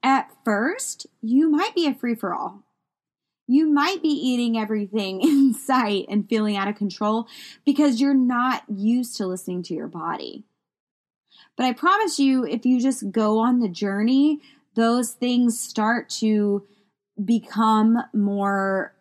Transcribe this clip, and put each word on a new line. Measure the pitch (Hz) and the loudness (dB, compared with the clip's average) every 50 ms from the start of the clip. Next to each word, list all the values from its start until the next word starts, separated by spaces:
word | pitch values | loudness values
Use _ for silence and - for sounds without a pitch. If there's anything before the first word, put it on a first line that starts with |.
| - | 2
At | 262 269 262 - - - _ _ | 2 2 2 0 -4 -14 _ _
first, | 233 214 202 220 277 392 508 - - - _ - - _ _ | -2 0 0 0 -2 -4 -4 -8 -12 -12 _ -16 -20 _ _
you | - 220 240 269 311 330 | -6 2 2 4 4 4
might | 294 294 370 453 - | 2 2 0 0 0
be | - 339 294 | 0 0 0
a | 262 | 0
free-for-all. | - - 240 233 220 - 190 175 - - 185 190 202 _ _ _ _ _ _ _ _ _ _ _ _ _ _ _ _ _ - | -2 -2 -4 -4 -2 -4 -6 -6 -6 -6 -8 -10 -14 _ _ _ _ _ _ _ _ _ _ _ _ _ _ _ _ _ 2
You | 247 285 320 311 | 4 4 4 4
might | 294 285 285 339 392 349 | 4 2 2 0 -2 0
be | - 320 | 0 0
eating | 294 - - 254 247 240 240 233 226 226 | 0 0 0 -2 0 0 0 0 0 0
everything | 220 208 220 214 202 190 208 220 202 190 190 190 | -2 -2 -2 -4 -4 -2 -4 -4 -4 -4 -4 0
<laughs> | 202 | 2
in | 330 294 277 269 269 226 | 2 4 6 4 4 2
sight | - - - 262 254 240 208 208 196 - - | 0 -2 -2 0 0 2 0 -2 -2 -4 -2
and | - 208 202 - | -2 -2 -2 0
feeling | 233 220 214 214 208 196 | -2 0 0 0 -2 -2
out | 196 202 | -2 -4
of | 208 | -4
control | - 208 202 175 - 214 208 220 226 226 - - - - - - _ _ | -4 -6 -6 -4 -4 -2 -2 -2 -2 -4 -6 -14 -20 -20 -20 -20 _ _
because | - 285 - 302 285 254 226 | 0 2 4 2 2 2 2
you're | 277 277 285 | 2 2 4
not | 269 254 247 247 240 247 254 254 190 - - | 4 2 2 2 2 2 0 0 -2 -4 -8
used | 214 190 202 220 240 247 247 240 - - | -8 -2 0 0 0 0 -2 -4 -6 -6
to | 214 185 | -4 -4
listening | 185 185 - - 180 180 175 | -4 -6 -6 -6 -6 -6 -6
to | - 175 | -6 -8
your | 156 156 - | -8 -8 -8
body. | 165 165 160 165 160 - - - - - 214 _ _ _ _ _ _ _ _ _ _ _ _ _ _ _ _ _ _ _ - _ _ | -10 -8 -6 -6 -6 -6 -8 -12 -14 -16 -20 _ _ _ _ _ _ _ _ _ _ _ _ _ _ _ _ _ _ _ -20 _ _
But | - 247 | -4 -2
I | 254 240 | -2 -2
promise | - - - 381 415 440 370 - - | 0 0 2 2 2 0 -2 0 2
you, | 285 269 262 262 247 | 2 2 2 2 0
if | 156 147 233 - | -2 -4 -2 0
you | 247 254 247 | 0 2 2
just | 233 269 254 - - 196 | 2 0 -2 -2 -6 -4
go | 185 226 214 214 214 220 | -2 0 0 2 2 2
on | 226 247 247 247 | 2 2 2 2
the | 240 196 | 0 -2
journey, | 175 - 208 202 196 202 214 233 262 269 285 302 311 294 _ - _ _ _ _ _ | -2 -4 -4 -4 -2 0 0 2 2 4 4 2 2 -2 _ -18 _ _ _ _ _
those | - 226 226 233 247 247 233 | 0 0 2 2 0 -2 -4
things | - _ 247 247 247 247 247 240 220 - | -6 _ -2 0 2 2 2 2 0 -2
start | - - - - 214 214 233 247 - _ - - | -8 -8 -4 -2 0 0 0 -2 -4 _ -8 -2
to | - 220 214 214 208 208 202 202 202 _ _ _ _ _ _ _ _ _ _ - 208 | 0 0 2 2 2 0 0 -2 -4 _ _ _ _ _ _ _ _ _ _ -10 -2
become | 185 233 220 - - - 202 226 220 220 214 220 226 226 233 - - - | 0 0 0 0 -4 -4 0 2 2 4 4 4 4 2 2 -2 -4 -2
more | 214 202 202 202 202 202 196 196 196 196 196 190 190 - - _ _ | -2 0 0 0 -2 -2 -2 -2 -2 -2 -2 -2 -2 -4 -6 _ _